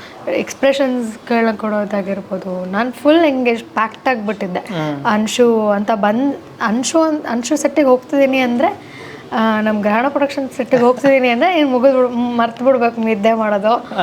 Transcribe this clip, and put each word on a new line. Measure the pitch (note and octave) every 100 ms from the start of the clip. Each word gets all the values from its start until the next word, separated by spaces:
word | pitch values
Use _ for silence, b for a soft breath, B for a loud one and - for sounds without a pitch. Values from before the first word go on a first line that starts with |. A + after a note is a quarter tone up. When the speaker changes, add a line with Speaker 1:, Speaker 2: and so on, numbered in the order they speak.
| B B - -
Speaker 1:
ಎಕ್ಸ್‌ಪ್ರೆಷನ್ಸ್‌ಗಳನ್ನ | - - C4+ C#4 C4+ B3 A3+ G#3+ - A#3 A3+ G#3+
ಕೊಡೋದಾಗಿರ್ಬೋದು, | G#3+ G#3 G3+ G#3 F#3+ G3 F#3+ G#3 F#3 F#3 F#3
ನಾನು | G3 B3
ಫುಲ್ | B3 C#4+ D#4+ E4
ಎಂಗೇಜ್, | C4 B3 A#3
ಪ್ಯಾಕ್ಡ್ | A3+ - A3 - -
ಆಗಿಬಿಟ್ಟಿದ್ದೆ. | B3+ G#3 G3+ G3+ F3+
Speaker 2:
ಹ್ಮ್. | - F3+ D#3 D3 C#3+
Speaker 1:
ಅಂಶು | F#3 G#3+ - A#3+ A3+ G#3+
ಅಂತ | G3+ G#3
ಬಂದ್, | A3 G3+ A3 C#4 C#4 - -
ಅಂಶು | A#3 A3+ C4 E4
ಅನ್-, | D#4+ D4+ -
ಅಂಶು | A#3 A#3 D4+
ಸೆಟ್ಟಿಗೆ | C#4+ C#4 C#4
ಹೋಗ್ತಿದ್ದೀನಿ | B3+ - C#4 C4+ C4
ಅಂದ್ರೆ, | B3+ A#3+ D#4+ G#4 B B B B B
ಆ, | - A3 G#3+
ನಮ್ಮ | G#3+ G#3+
ಗ್ರಹಣ | G#3 G#3 C4
ಪ್ರೊಡಕ್ಷನ್ | C#4+ C#4+ C#4+ C4+
ಸೆಟ್ಟಿಗೆ | B3+ C#4 B3+
ಹೋಗ್ತಿದ್ದೀನಿ | A#3+ B3 C#4 C4+ B3+
ಅಂದ್ರೆ | A#3 E4 F4
ಇನ್ನು | D4 B3+
ಮುಗಿದು | B3+ C4
ಬಿಡ್-, | B3+ A#3+
ಮರ್ತು | A#3+ A#3+ A#3 - B3
ಬಿಡ್ಬೇಕು | C4 A#3 A#3
ನಿದ್ದೆ | A3 A3 G#3
ಮಾಡೋದು, | A3+ G#3+ G#3 G#3 A#3+ - G3+